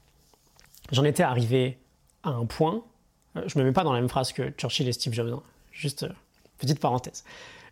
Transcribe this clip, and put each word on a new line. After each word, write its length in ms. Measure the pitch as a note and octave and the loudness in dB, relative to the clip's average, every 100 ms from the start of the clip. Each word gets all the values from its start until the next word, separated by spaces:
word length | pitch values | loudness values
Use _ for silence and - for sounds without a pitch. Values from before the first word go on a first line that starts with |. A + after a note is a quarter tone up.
| _ _ _ _ _ _ - - - | _ _ _ _ _ _ -20 -20 -2
j'en 140 | B2+ D3 | 2 4
étais 180 | C#3+ | 4
arrivé 560 | D3+ B2 A2+ C3 B2+ B2+ _ _ _ _ | 4 4 2 2 2 -2 _ _ _ _
à 80 | E3+ | -6
un 140 | A#2+ A#2 | -4 -4
point, 380 | - D#3 A3 - _ _ _ _ D#3+ | 0 0 0 -8 _ _ _ _ -10
euh, 60 | F3+ | -4
je 100 | D3 | 2
me 60 | |
mets 80 | C3 | 4
pas 140 | C#3+ D#3+ | 4 2
dans 80 | |
la 80 | A#2+ | 2
même 80 | B2 | 0
phrase 240 | C#3 B2+ | 0 -2
que 160 | - C3+ - | -4 -8 -6
Churchill 320 | A#2+ - B2+ | -4 -2 -2
et 40 | |
Steve 200 | A#2 - | -2 -4
Jobs, 180 | A#2 A#2 | -2 -4
hein, 100 | A#2+ - _ _ | -6 -12 _ _
juste, 320 | - D3 - | -8 -8 -6
euh, 100 | - - _ _ _ - | -10 -12 _ _ _ -6
petite 240 | B2+ D3 | -2 2
parenthèse. 420 | C#3+ B2 - - - - - - - | 2 0 -2 -16 -18 -20 -20 -20 -4